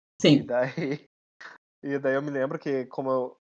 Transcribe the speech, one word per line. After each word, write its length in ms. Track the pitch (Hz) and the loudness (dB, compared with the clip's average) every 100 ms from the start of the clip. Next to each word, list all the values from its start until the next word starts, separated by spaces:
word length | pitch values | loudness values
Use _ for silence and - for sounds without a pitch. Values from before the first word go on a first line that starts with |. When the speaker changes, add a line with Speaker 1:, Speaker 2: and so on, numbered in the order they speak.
| _ - | _ 2
Speaker 1:
Sim. 140 | 185 143 | 6 6
Speaker 2:
E 80 | |
daí, 260 | - 123 127 | 4 -2 -2
<laughs> 1120 | 147 143 147 - _ _ _ - - _ _ | -2 -6 -6 -10 _ _ _ -20 -20 _ _
e 140 | 143 139 | -6 -2
daí 160 | 135 | 0
eu 80 | 135 | 0
me 80 | 147 | 0
lembro 300 | 139 131 160 | -2 -2 -2
que, 260 | 156 135 127 | -2 -2 -4
como 240 | - 135 | -6 -2
eu, 280 | 131 123 - | 0 -2 -6